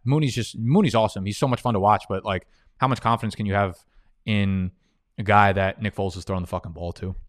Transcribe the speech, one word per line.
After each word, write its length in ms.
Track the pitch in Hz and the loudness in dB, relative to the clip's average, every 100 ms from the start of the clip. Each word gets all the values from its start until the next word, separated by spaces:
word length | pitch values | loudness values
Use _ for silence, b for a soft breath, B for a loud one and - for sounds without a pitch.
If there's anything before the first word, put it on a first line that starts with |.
Mooney's 320 | 117 147 147 117 | -2 0 0 -2
just, 200 | 107 - | -6 -4
Mooney's 380 | 113 170 180 | 2 4 4
awesome. 320 | 113 107 - 95 | 4 2 -2 -6
He's 100 | 101 | -2
so 120 | 139 | -2
much 120 | 120 | 0
fun 120 | 127 | 0
to 60 | 107 | 2
watch, 240 | 98 104 - | 4 2 2
but, 160 | 95 | -6
like, 220 | 107 92 - _ _ - | -2 -4 -4 _ _ -4
how 100 | 131 | -2
much 140 | 123 | 0
confidence 340 | 113 117 110 | 0 0 -2
can 120 | - 107 | -4 -2
you 80 | |
have 220 | 98 101 90 _ _ _ _ | 2 0 -2 _ _ _ _
in 460 | - 104 98 95 92 - _ _ _ - | -2 0 2 0 -4 -8 _ _ _ -10
a 60 | |
guy 280 | 104 104 101 | 2 4 6
that 300 | 98 95 - | 4 0 0
Nick 140 | 107 - | -6 -4
Foles 200 | 98 90 | -4 -4
is 60 | |
throwing 200 | - 95 | -6 -6
the 40 | 87 | -4
fucking 260 | 90 87 | -8 -8
ball 200 | 82 87 | -10 -10
to? 240 | - 92 92 | -8 -8 -10